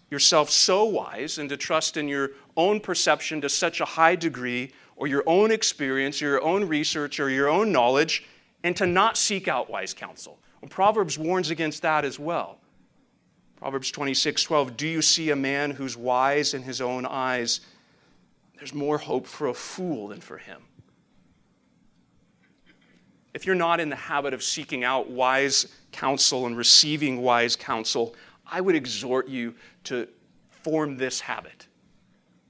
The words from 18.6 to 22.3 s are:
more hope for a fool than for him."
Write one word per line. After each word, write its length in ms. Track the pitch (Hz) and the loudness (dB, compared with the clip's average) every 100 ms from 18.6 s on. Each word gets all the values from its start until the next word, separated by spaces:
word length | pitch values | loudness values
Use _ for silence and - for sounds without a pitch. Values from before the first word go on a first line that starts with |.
| 135 | -12
more 240 | 147 143 151 | -6 -2 -2
hope 280 | - 131 - | -2 -4 -4
for 220 | - 143 | -6 -4
a 60 | |
fool 560 | 123 - - 180 127 101 | -4 -8 -8 -6 -4 -8
than 100 | 98 | -12
for 180 | - 80 | -16 -18
him." 240 | - 76 - _ _ _ _ _ _ _ _ _ _ _ _ _ _ _ _ | -16 -20 -20 _ _ _ _ _ _ _ _ _ _ _ _ _ _ _ _